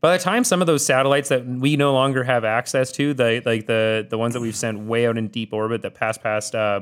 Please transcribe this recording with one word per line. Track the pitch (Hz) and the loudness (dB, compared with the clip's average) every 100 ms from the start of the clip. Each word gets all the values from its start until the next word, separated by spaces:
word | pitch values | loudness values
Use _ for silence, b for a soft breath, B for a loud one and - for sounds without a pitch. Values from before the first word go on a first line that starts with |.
by | 156 180 | 2 2
the | |
time | 180 226 | 2 0
some | 247 180 | 2 2
of | 170 | 2
those | 147 - | 2 2
satellites | 131 135 139 139 | 2 4 2 2
that | 131 123 | -2 -2
we | 127 139 151 | -2 0 2
no | 143 | 2
longer | 135 135 131 | 2 2 0
have | 127 123 110 | 0 0 0
access | 113 - 135 127 | -2 0 -2 -2
to, | - 143 135 | 0 -2 2
the, | 117 117 | 2 2
like, | 120 113 107 | 0 -2 0
the, | 113 110 110 110 | 0 2 0 -4
the | 110 | -4
ones | 117 120 | -2 -2
that | |
we've | 117 107 | -6 -4
sent | 117 104 | -6 -6
way | 107 117 120 | -4 0 0
out | 113 | 0
in | 107 | -4
deep | 117 110 | -6 -6
orbit | 107 110 113 | -4 -2 -4
that | 98 - | -6 -4
pass | 110 110 | -4 -2
past, | 113 107 - | -2 -2 -2
uh, | 113 107 101 | -2 0 -2